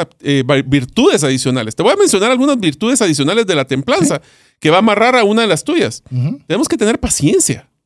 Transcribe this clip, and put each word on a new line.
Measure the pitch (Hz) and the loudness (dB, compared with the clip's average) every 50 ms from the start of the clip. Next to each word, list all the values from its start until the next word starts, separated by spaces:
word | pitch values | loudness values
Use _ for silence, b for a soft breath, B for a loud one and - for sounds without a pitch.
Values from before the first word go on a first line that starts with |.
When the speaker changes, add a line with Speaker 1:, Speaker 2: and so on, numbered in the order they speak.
| 170 - _ _ | -6 -6 _ _
Speaker 1:
eh, | - - 143 139 127 127 | -4 -2 0 0 0 0
va-, | 147 135 139 | 0 0 0
virtudes | 135 135 143 123 135 - - 262 381 330 190 143 | 0 0 0 -2 -2 0 2 2 2 2 2 0
adicionales. | 135 135 127 - 131 127 127 110 110 113 | 0 -2 -2 -2 -2 -2 -2 -4 -6 -4
Te | - 165 | -2 0
voy | 220 294 | 2 2
a | |
mencionar | 392 415 330 - 190 196 233 | 2 2 2 2 2 0 0
algunas | 262 247 262 294 285 247 | 0 0 0 0 0 0
virtudes | 190 165 139 - 214 226 269 - 226 | 0 -2 -2 -2 -2 -2 0 0 0
adicionales | 185 151 139 139 147 190 233 233 | 0 0 0 0 0 0 0 0
de | 185 180 | 0 0
la | 147 135 | -2 -2
templanza | - 135 131 139 - 269 392 359 294 165 139 b | -2 -4 -4 -2 -2 0 0 0 0 -2 -4 b
Speaker 2:
Sí. | b b b b b b b | b b b b b b b
Speaker 1:
que | - 156 | 0 2
va | 160 | 2
a | 185 | 4
amarrar | 208 220 208 208 226 247 254 | 4 2 2 2 2 2 2
a | 247 220 | 2 2
una | 202 214 226 233 | 2 2 2 0
de | 214 | 0
las | 170 151 - | 0 -2 -2
tuyas. | - 302 339 202 110 117 - - - 127 | -2 -2 -2 -2 -2 -4 -8 -12 -8 -4
Speaker 2:
Ujú. | 127 123 156 247 285 _ | -4 -4 -4 -4 -8 _
Speaker 1:
Tenemos | - 156 208 311 - | -4 -4 -2 -2 -2
que | 349 | -2
tener | 262 220 208 233 - | 0 0 0 0 -2
paciencia. | - - - - 139 151 226 381 - - 127 - - _ _ _ _ | -4 -6 -4 0 0 2 2 2 0 -2 -4 -6 -10 _ _ _ _